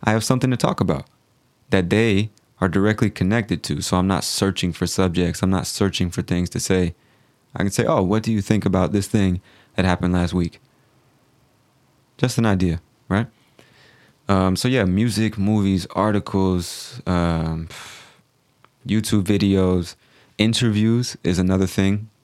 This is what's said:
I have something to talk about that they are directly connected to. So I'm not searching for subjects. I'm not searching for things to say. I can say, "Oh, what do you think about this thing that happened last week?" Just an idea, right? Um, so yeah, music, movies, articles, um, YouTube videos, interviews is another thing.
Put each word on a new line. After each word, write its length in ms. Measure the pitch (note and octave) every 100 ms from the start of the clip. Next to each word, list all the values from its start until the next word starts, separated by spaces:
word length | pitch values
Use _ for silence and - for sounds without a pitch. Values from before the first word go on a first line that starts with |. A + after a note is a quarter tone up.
I 80 | A2+
have 120 | A2
something 260 | A2 C3 C3
to 60 | B2
talk 240 | - -
about 260 | F2+ F#2 - _ _ _ _ _ _
that 200 | F#2+ F2
they 400 | G2+ A#2 G2 G#2+ _ _ _
are 80 | F#2
directly 420 | F2 G2+ G#2+ G#2+
connected 520 | - F#2 A2+ G#2+ D#2
to. 160 | - D2
So 160 | F2+ F#2
I'm 120 | F#2+
not 160 | F#2+
searching 480 | - - G2 F#2 F2+
for 140 | E2 F2
subjects. 560 | - F#2 E2+ F2 E2
I'm 80 | F#2+
not 160 | F#2+ C#2+
searching 440 | - G2+ - F2+
for 120 | -
things 280 | - F2 F2+
to 100 | -
say. 340 | - F#2 F2 - _ _ _ _ _
I 40 | -
can 120 | G2
say, 140 | -
"Oh, 180 | A#2 D3+
what 200 | F#2 G#2+
do 100 | A2+
you 100 | A2
think 220 | G2+ G#2+
about 280 | G2 F#2 F2+
this 140 | G2+ F#2+
thing 340 | A2 G2 F2+ - _ _ -
that 80 |
happened 280 | F#2 F2+ F2+
last 220 | F2+ F2
week?" 260 | F#2 E2+ - _ _ _ _ _ _ _ _ _ _ _ _ _ _ _ _
Just 220 | B2+ A#2+
an 80 | A2+
idea, 340 | F#2+ F2+ E2 _ _ _
right? 180 | F#2+ A2+ _ _ _ - _ - _ _ _ -
Um, 280 | G2 F#2+ F#2
so 100 | B2+
yeah, 180 | C3
music, 540 | F#2+ F#2 A#2 G2 A2 G#2
movies, 480 | G2 G#2+ G2 F#2+ E2
articles, 1080 | - G#2+ G#2 - G2 F#2+ F#2 F2 - - A#2+ -
um, 640 | F2+ E2+ E2 D#2+ D#2+ E2 - - - - _ _ _ _ _ _ _ -
YouTube 360 | G#2 G#2+ G#2
videos, 720 | F2+ G2+ G2+ G2 F#2 F2+ E2+ - _ _ _ _
interviews 800 | A2 A2+ A#2+ G#2 A2 A#2 B2 -
is 160 | - F2+
another 280 | F2+ F#2+ F#2+
thing. 440 | - G2 G#2 G#2+ _